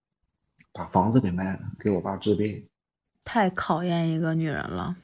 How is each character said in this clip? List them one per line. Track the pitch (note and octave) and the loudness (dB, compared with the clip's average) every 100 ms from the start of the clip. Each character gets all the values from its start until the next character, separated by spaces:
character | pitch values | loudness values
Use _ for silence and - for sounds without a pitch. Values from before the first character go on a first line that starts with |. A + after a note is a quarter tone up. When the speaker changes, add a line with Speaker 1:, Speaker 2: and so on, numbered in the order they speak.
| _ _ _ _ _ _ _ | _ _ _ _ _ _ _
Speaker 1:
把 | - E2+ | -12 -2
房 | F#2+ G2+ | 2 4
子 | B2 | 4
给 | G2 | 2
卖 | F2 F#2+ F#2+ | 0 -2 -4
了， | G#2 - | -8 -4
给 | G#2 | 0
我 | F#2 | 0
爸 | G2 F#2+ | 0 -2
治 | G#2+ | 2
病。 | G2+ G#2 G#2 - _ _ _ _ _ | 2 2 -4 -12 _ _ _ _ _
Speaker 2:
太 | - A#3 F#3+ | -4 2 2
考 | F#3 - E3 | 0 -2 0
验 | F3 E3+ E3 | 0 0 2
一 | D#3+ | 0
个 | E3 | 0
女 | E3 D#3 | 0 0
人 | D2+ - | -4 -4
了。 | F2 F#2 F3+ | -4 -6 -8